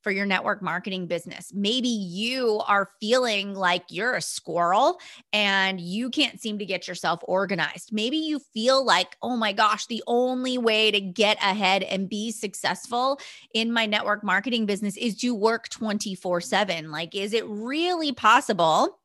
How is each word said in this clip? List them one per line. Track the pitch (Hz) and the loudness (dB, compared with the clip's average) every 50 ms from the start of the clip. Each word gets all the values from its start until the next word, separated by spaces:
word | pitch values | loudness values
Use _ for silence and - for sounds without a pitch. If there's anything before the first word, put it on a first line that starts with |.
for | _ 214 | _ -2
your | 196 196 202 | -2 0 0
network | 202 190 180 - - 202 208 | 2 0 0 2 0 -2 -2
marketing | 185 160 165 180 - 202 190 185 180 | -2 -4 -4 -4 -4 -6 -6 -6 -4
business, | 165 170 170 - 175 160 - 180 - | -4 -4 -6 -6 -10 -16 -16 -16 -10
maybe | - 202 196 208 240 262 226 254 | -6 -2 0 0 0 0 0 0
you | 233 208 196 175 170 190 220 240 262 262 254 226 214 214 - | 0 -2 -4 -6 -6 -4 -4 -2 -2 0 0 0 0 0 2
are | - 202 202 190 - _ _ | 2 2 2 2 -2 _ _
feeling | 214 214 240 262 254 233 214 202 196 202 196 | 0 2 2 2 4 2 0 -2 -2 -4 -4
like | 196 190 175 180 180 - - | 0 2 2 2 2 -2 -8
you're | - 170 214 247 - | -8 -4 -4 -2 -2
a | 170 | -2
squirrel | 156 - - - _ 175 160 170 175 170 185 214 262 320 370 - - - - - _ _ | -4 -6 -8 -10 _ -4 0 0 2 4 4 4 4 4 2 0 -10 -20 -20 -20 _ _
and | - 208 208 202 196 196 190 190 190 180 | 0 0 2 2 2 2 2 0 -2 -4
you | 170 175 185 214 247 262 | -6 -6 -4 -4 -4 -2
can't | 247 302 285 240 - 190 | 0 0 0 0 -2 -8
seem | - 226 208 202 | -8 -8 -6 -6
to | 208 | -4
get | 175 190 180 - | -4 -4 -6 -6
yourself | - 180 - - 165 165 170 - | -8 -10 -4 -2 -2 -2 -2 -2
organized. | - 180 190 196 185 196 170 156 147 - - - - | 0 0 0 2 0 0 0 0 -2 -2 -10 -10 -6
Maybe | 214 214 214 254 294 311 | -4 -2 -2 -2 -2 -2
you | 311 311 302 269 | -2 -2 -4 -6
feel | - _ _ 220 220 247 269 269 269 | -6 _ _ 0 2 4 4 4 6
like, | 226 175 180 185 - - _ | 6 4 4 4 0 -6 _
"Oh | - 233 254 | -6 -4 -2
my | 233 226 208 | 0 0 0
gosh, | 196 220 220 208 214 208 - | 2 4 4 4 2 0 -4
the | - 240 214 - | -6 -8 -8 -2
only | - 240 240 254 254 254 254 254 262 254 254 | 0 2 2 2 2 0 -2 -2 -2 -2 0
way | 233 226 220 214 220 214 | 2 4 4 4 4 4
to | 208 202 | 2 2
get | 196 190 175 - 208 208 214 - | -2 -2 0 2 4 4 4 2
ahead | - 196 190 214 202 185 196 196 185 | 2 0 2 2 2 4 4 2 2
and | - 190 190 196 180 | -2 -2 -4 -4 -4
be | - 208 214 233 | -4 -6 -6 -6
successful | 214 - - 202 170 - - 135 180 - - - 233 240 254 269 285 277 - - - - - _ - | -6 -6 -8 -8 -8 -4 -2 -2 -2 -2 -6 -4 -2 0 0 0 0 -2 -6 -18 -18 -20 -20 _ -2
in | 220 226 233 | -2 0 2
my | 233 233 226 | 0 0 0
network | 214 208 208 - 202 208 208 | 2 0 0 0 0 -2 -2
marketing | 208 202 185 196 202 - 233 233 220 | 0 0 0 0 0 0 -2 0 0
business | 202 202 190 214 202 180 | 0 0 -2 -2 -4 -4
is | - - 233 190 - | -2 -2 -2 -2 0
to | - 247 247 | -2 -2 0
work | 202 202 220 233 220 - - | 2 2 2 2 0 -4 -10
twenty-four | - - 226 214 202 214 - 208 190 - - 185 175 175 | -10 -6 -4 -4 -2 -4 -4 -6 -8 -6 -2 -2 -2 -2
seven." | 175 - 208 190 208 190 170 165 156 160 | 0 0 2 2 2 2 -2 -6 -6 -8
Like, | 151 156 170 165 - | -8 -8 -8 -6 -6
is | 202 196 208 | -6 -4 -2
it | 214 226 - 233 | -2 -2 -2 -4
really | 208 208 220 240 277 311 339 359 359 330 320 285 | -8 -8 -6 -4 -2 -2 0 0 0 0 -2 -4
possible | 247 - - - 226 262 - - 214 170 170 160 156 185 262 370 - _ | -4 2 6 6 6 6 4 2 2 4 4 4 6 4 2 0 -2 _